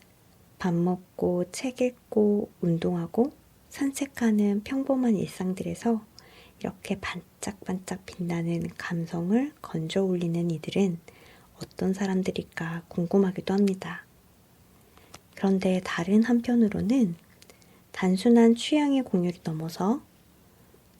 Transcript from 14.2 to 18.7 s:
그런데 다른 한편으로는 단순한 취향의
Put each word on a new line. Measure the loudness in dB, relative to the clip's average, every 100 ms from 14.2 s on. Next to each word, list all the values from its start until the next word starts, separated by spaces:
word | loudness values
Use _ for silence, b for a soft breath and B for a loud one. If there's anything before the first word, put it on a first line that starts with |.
| _ _ _ _ _ _ B B B B _ -4
그런데 | 0 2 2 0
다른 | -2 -4 2 2
한편으로는 | 4 2 2 2 2 2 2 2 2 -2 -14 b b b b b b
단순한 | -2 0 4 6 8 8 4
취향의 | 2